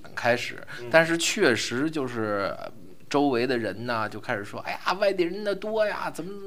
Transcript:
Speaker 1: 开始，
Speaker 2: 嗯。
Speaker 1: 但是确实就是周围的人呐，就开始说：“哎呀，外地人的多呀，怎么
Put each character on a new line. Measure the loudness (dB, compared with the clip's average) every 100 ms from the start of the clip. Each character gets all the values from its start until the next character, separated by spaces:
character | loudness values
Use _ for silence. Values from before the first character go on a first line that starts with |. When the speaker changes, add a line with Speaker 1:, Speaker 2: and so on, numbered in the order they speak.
| -12
Speaker 1:
开 | 0 4 4
始， | 0 -8 -12 -10
Speaker 2:
嗯。 | 4
Speaker 1:
但 | 6 6
是 | 2
确 | 0 4 6 4
实 | 2 0 0
就 | 0 -2
是 | -2 -2 0 -2 -4 -10 -14 -16 -16 -2
周 | 2 4
围 | 4 2
的 | 2
人 | 0 -4 -4
呐， | -2 -2
就 | -6
开 | -4 -4
始 |
说 | -4 -8 -6
：“哎 |
呀， | -4 -2
外 | 2 2
地 | 2
人 | 0 0
的 | -4
多 | -4 -2 0 0
呀， | 0 -6
怎 | -6
么 | -10 -10